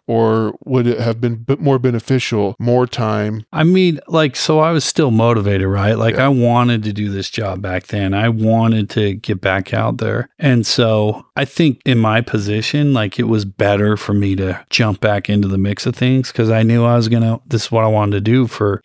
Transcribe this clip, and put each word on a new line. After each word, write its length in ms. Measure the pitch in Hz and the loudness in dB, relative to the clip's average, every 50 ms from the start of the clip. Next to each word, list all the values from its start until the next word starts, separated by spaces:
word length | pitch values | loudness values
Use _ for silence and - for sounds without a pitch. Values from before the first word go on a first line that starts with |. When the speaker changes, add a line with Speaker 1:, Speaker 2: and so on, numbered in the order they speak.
| _ | _
Speaker 1:
or 480 | - 117 113 113 110 110 113 110 107 - - - | -2 0 2 2 2 2 2 0 -2 -4 -8 -6
would 220 | - 131 127 120 | -2 0 0 2
it 120 | 123 117 - | 0 0 0
have 220 | 113 113 113 113 | -2 -2 -2 -2
been 140 | 120 120 117 | -2 -2 -4
b-, 200 | 113 117 - 139 - | -4 -4 -4 -4 0
more 200 | 160 143 135 127 | 2 2 2 2
beneficial, 760 | 123 127 120 113 - - 131 127 - - 120 104 101 98 98 - | 2 0 -2 -2 -2 -2 -2 -2 -2 -2 -2 -2 -2 -2 -4 -2
more 280 | 113 120 120 123 127 | 0 2 2 2 2
time? 580 | 120 - - 113 107 110 107 104 107 107 107 110 - - | 0 -2 -4 -2 -2 -2 -2 -2 -4 -4 -8 -10 -6 -2
Speaker 2:
I 100 | 156 156 | 0 2
mean, 360 | 170 185 190 185 180 160 - - - | 4 4 4 4 2 0 -2 -4 -2
like, 260 | 165 160 156 139 - | 0 0 0 0 -2
so 240 | - - - 156 156 | -4 -2 0 2 2
I 120 | 156 165 170 | 2 2 2
was 120 | 151 - | 0 -2
still 240 | - - - 156 131 | -2 0 0 0 2
motivated, 560 | 113 110 113 120 117 110 101 101 101 95 95 95 | 2 2 2 2 2 2 0 0 0 0 0 0
right? 300 | 98 98 98 104 113 110 | 0 0 0 0 0 0
Like, 160 | 113 117 - | 0 0 0
Speaker 1:
Yeah. 100 | 123 131 | 2 2
Speaker 2:
I 40 | 143 | 2
wanted 540 | 139 127 120 120 117 120 123 123 120 110 104 | 2 2 2 2 2 2 2 2 0 0 -2
to 100 | 107 101 | -4 -4
do 160 | 104 104 101 | -4 -4 -4
this 180 | 101 98 95 - | -4 -6 -6 -6
job 320 | - - 107 98 92 95 | -6 -6 -6 -6 -6 -6
back 280 | 104 95 92 90 - - | -6 -6 -6 -6 -6 -6
then. 260 | - 104 98 95 98 | -4 -2 -2 -2 0
I 160 | 101 110 117 | 0 0 0
wanted 580 | 113 110 110 113 113 113 113 113 113 110 104 - - | 0 0 2 2 2 4 2 2 2 0 -2 -2 -2
to 160 | 110 107 101 95 | -2 0 0 -2
get 260 | 104 - - 104 92 - | -4 -4 -6 -4 -2 0
back 320 | 95 95 98 95 - 110 | 0 0 -2 -2 -4 -4
out 240 | 110 107 117 113 - | -2 -2 -2 -2 -2
there. 320 | 110 107 107 113 123 - _ - | -4 -4 -4 -4 -6 -8 _ -2
And 260 | 165 139 123 120 107 | 0 2 2 2 0
so 640 | - - - 120 110 110 107 107 107 104 - - _ _ | 0 0 0 2 2 2 2 2 0 -2 -4 -10 _ _
I 80 | 147 139 | -4 -4
think 380 | - - - 170 151 120 - - | -2 0 0 2 2 0 0 -2
in 140 | - 127 113 | 0 0 2
my 240 | 110 110 107 117 117 | 2 2 0 0 -2
position, 720 | - - 110 101 101 104 110 110 - - 147 147 143 135 | -2 -4 -4 -2 -2 -4 -4 -2 -2 -2 0 2 2 2
like, 240 | 117 107 98 - - | 0 0 -2 -2 -2
it 100 | 117 110 | 0 0
was 160 | 113 107 101 | 0 0 0
better 540 | 98 - - 104 101 101 101 104 104 107 101 | -4 -4 -2 0 2 2 2 2 2 0 0
for 160 | - - 104 | -2 -2 0
me 200 | 101 101 98 95 | 0 0 0 0
to 220 | 95 95 92 90 - - _ | -2 -2 -4 -4 -6 -8 _
jump 300 | - - 117 110 95 - - | -2 0 0 0 0 0 0
back 260 | 107 104 101 - - | 0 0 0 -2 0
into 180 | 104 104 101 | 0 0 0
the 120 | 95 98 95 | 0 0 0
mix 260 | 95 101 101 - - | -2 -2 -2 -2 -4
of 100 | 131 120 | -4 -2
things 380 | - 131 127 131 131 123 - - | 0 0 2 2 0 0 -2 -2
'cause 160 | - 113 110 | 0 0 2
I 140 | 113 110 113 | 2 2 2
knew 220 | 113 117 120 117 | 2 2 2 2
I 120 | 120 120 | 4 2
was 120 | 120 113 110 | 2 2 2
gonna, 300 | 120 117 117 113 113 117 - | 2 2 2 0 0 -2 -4
this 180 | - 123 110 - | -4 -4 -4 -2
is 40 | - | -2
what 140 | 117 113 110 | 0 0 2
I 40 | 110 | 2
wanted 240 | 107 107 104 101 104 | 2 2 2 0 0
to 80 | 98 101 | 0 0
do 240 | 110 120 131 127 | 2 2 2 2
for, 340 | 110 - - 107 101 98 - - | 0 -2 -2 -2 -2 -2 -2 -2